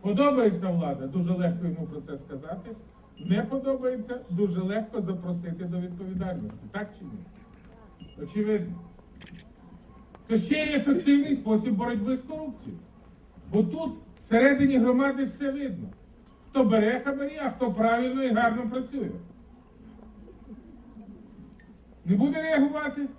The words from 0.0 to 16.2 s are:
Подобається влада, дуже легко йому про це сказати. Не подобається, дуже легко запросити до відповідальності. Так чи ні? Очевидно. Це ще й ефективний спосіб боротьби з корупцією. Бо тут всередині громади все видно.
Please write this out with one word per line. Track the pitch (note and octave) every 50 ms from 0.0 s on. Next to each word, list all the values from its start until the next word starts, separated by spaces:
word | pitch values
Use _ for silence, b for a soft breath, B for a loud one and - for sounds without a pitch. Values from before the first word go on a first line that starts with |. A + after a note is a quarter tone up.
Подобається | - F#3+ G#3 F#3 C#4+ C#4+ C4+ B3+ A#3 G#3 F#3 E3+ F#3 F#3
влада, | F3 E3+ D#3+ C#3+ C3+ B2+ C3
дуже | C3+ - F3+ E3+ E3+ F3+
легко | F3 F3 E3+ - - F3
йому | E3+ D3+ - D#3
про | C#3 D3 D3+
це | C3+ C#3 D3+ C#3
сказати. | - - D3 C3 B2+ - E3+ F#3+ - - A3 - - - - - - - - -
Не | C#3+ F3 F#3 G#3+ -
подобається, | - C4+ C4+ C4 C4+ C4+ B3+ B3+ B3+ B3+ A#3 G#3 - B3 B3 - -
дуже | F3+ E3+ G#3 G3 E3+ F3+
легко | F#3 F#3+ G3+ A3 A3 - - A3 F#3
запросити | F3 F#3 E3+ - F3 F3 E3+ F3 F3 E3 - F#3
до | F3 E3+ F3+
відповідальності. | F3+ F3+ F3 F3 G3 F#3 F#3+ F3+ F#3 F#3 F3+ - G#3+ G#3 - - - - -
Так | G3+ G#3 G#3 - -
чи | G3
ні? | C3 - G3 F3 - - - - - - - - - - - - - - - - - - - D3
Очевидно. | - - G#3 G#3+ G#3 G#3+ G3+ F3 F3 - - - - - - - - - - - - - - - - - - - - - - - - - - - - - - - -
Це | A3+ A3
ще | - - D4 D#4 D4+
й | D4 D4
ефективний | C#4 - C#4+ C#4 - - C#4 C#4+ C#4+ C#4 - C#4
спосіб | - - G#3+ A3 G#3+ A3 B3+ A3
боротьби | F#3 A#3+ A#3+ A#3+ G#3 G3+ A#3 C4
з | B3+
корупцією. | - - D#4+ D#4 D#4 C#4+ A3 - - - F3+ E3+ - - - - - - - - - - - - - - D#3+
Бо | G#3 G#3+
тут | F3 - D#4+ E4 C#4 - - - - - - -
всередині | - A3 A3+ C4 C#4 C#4+ C4 C#4+ C4+ C#4 B3+
громади | A3+ B3 B3+ B3+ C#4 C#4 C4 B3+ C#4
все | A3+ - - C#4 C#4 C4+
видно. | C#4+ C#4+ C4 F#3 - - F#3 - - - - - -